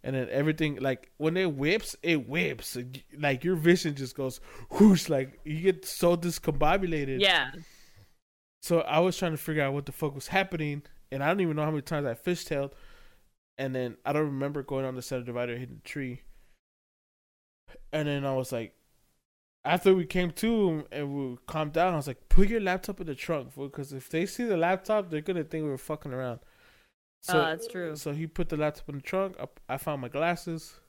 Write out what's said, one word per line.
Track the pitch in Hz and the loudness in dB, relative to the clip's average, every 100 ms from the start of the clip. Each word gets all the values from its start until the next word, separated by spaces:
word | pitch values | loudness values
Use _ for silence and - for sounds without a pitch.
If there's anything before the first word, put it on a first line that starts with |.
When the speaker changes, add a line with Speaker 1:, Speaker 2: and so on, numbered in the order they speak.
Speaker 1:
and | - | -4
then | 135 123 | -4 -2
everything, | 135 151 156 156 143 | 0 0 2 -2 0
like, | 135 131 - _ | -2 -4 -8 _
when | 151 175 | -2 2
it | 185 | 0
whips, | 139 147 214 - - | 0 0 0 -2 -8
it | 170 160 113 | 0 0 0
whips. | 151 170 120 - 123 123 131 - 147 | -2 -2 -4 -8 -8 -10 -12 -18 -4
Like, | 147 131 | -2 0
your | 165 180 | 0 2
vision | 160 175 160 | 6 6 4
just | 139 131 | -4 -8
goes | - 131 - - - - | -4 -6 -6 -16 -18 -10
whoosh, | - 208 180 - | 8 10 10 4
like, | 139 135 - | 0 0 -8
you | 151 156 | -8 0
get | 185 175 - | 2 2 -4
so | - 175 | 0 4
discombobulated. | 175 175 165 - 143 151 190 185 156 139 - | 4 0 -2 -2 2 4 4 2 -2 -2 2
Speaker 2:
Yeah. | 196 175 135 - 165 - - - - _ _ _ _ _ | 4 4 2 -6 -18 -20 -20 -20 -20 _ _ _ _ _
Speaker 1:
So | - 170 | 0 0
I | - 151 | 2 4
was | 180 175 | 4 2
trying | 180 | -2
to | 156 | -4
figure | - 156 | -2 0
out | 139 | 0
what | 143 143 | -2 -6
the | |
fuck | - 151 | -4 -4
was | 135 - | -4 0
happening, | 190 190 170 151 143 - - - | 0 0 -2 -4 -4 -10 -20 -10
and | 135 | -2
I | 143 | 0
don't | 196 | 2
even | 175 151 | 2 0
know | |
how | 151 | 0
many | 156 | -2
times | 135 156 143 | -2 -2 -2
I | |
fishtailed, | 113 - 175 - 147 139 - - - - - _ _ _ - | -2 -2 -4 -2 -4 -4 -8 -20 -20 -20 -20 _ _ _ -6
and | 135 | -4
then | 131 123 - | -2 -4 -6
I | - | -2
don't | 147 151 | 0 0
remember | 139 139 147 | -2 -4 -4
going | 135 135 | -4 -4
on | 135 | -4
the | 127 | -6
center | 123 131 | -6 -6
divider | 123 120 123 120 | -4 -4 -4 -4
hitting | 127 127 | -8 -14
the | - | -12
tree. | 151 135 120 - - - _ _ _ _ _ _ _ _ _ _ _ _ - - | -8 -8 -8 -14 -20 -20 _ _ _ _ _ _ _ _ _ _ _ _ -20 -6
And | 151 147 | -2 0
then | 143 | 0
I | 139 | 0
was | 131 127 | -2 -2
like, | 123 110 _ _ _ _ _ _ _ _ _ | -4 -6 _ _ _ _ _ _ _ _ _
after | 139 170 196 | 0 4 6
we | 190 175 | 6 4
came | 185 180 | 0 0
to | - 220 226 196 160 - | 0 2 4 4 2 -4
and | 143 143 139 135 | -6 -4 -4 -4
we | 123 - | -8 -8
calmed | 156 156 | -4 -2
down, | 160 180 | 2 2
I | 165 | 2
was | 143 | -4
like, | 123 - | -10 8
"Put | - 202 | 10 10
your | 226 | 6
laptop | 196 185 - 190 | 0 -2 -4 -10
in | 165 | -8
the | |
trunk, | 139 - 160 127 | -8 -4 -4 -4
fool, | 135 139 | -10 -10
'cause | 143 139 | -8 -10
if | 139 - | -12 -4
they | 160 185 | -2 -2
see | - | -4
the | 240 180 | -2 2
laptop, | 170 190 190 214 185 | 2 0 0 -2 0
they're | 156 | -6
gonna | 151 180 | -4 -4
think | 156 160 | -4 -4
we | 151 | -4
were | 131 | -6
fucking | - 151 147 | -6 -8 -6
around." | 127 127 120 - _ - _ _ _ _ _ | -6 -6 -8 -12 _ -20 _ _ _ _ _
So, | - 180 | 0 2
Speaker 2:
Oh, | 165 | 2
that's | 160 156 | -2 -8
true. | 185 170 151 | -8 -8 -6
Speaker 1:
so | 151 | -6
he | 147 160 | -4 -6
put | - 175 | -2 -2
the | 156 | 0
laptop | 151 147 - | -2 -2 -12
in | 143 | -12
the | |
trunk. | - 190 196 180 | -4 -2 -2 -6
I, | - - - | -14 -14 -8
I | 135 | -6
found | - 143 | -4 -6
my | 123 | -6
glasses. | 139 165 170 - 165 - - | -2 0 -2 -4 -8 -10 -20